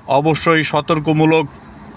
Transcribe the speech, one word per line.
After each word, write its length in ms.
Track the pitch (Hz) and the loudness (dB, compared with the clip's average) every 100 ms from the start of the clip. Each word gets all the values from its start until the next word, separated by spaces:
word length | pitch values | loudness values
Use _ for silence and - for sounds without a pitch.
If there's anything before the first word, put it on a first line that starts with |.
| - | -2
অবশ্যই 540 | 131 156 147 175 160 | 0 0 0 0 0
সতর্কমূলক 840 | 143 151 147 160 151 156 156 160 143 - - - - | 0 -4 -2 -4 0 0 2 2 -2 -10 -20 -20 -20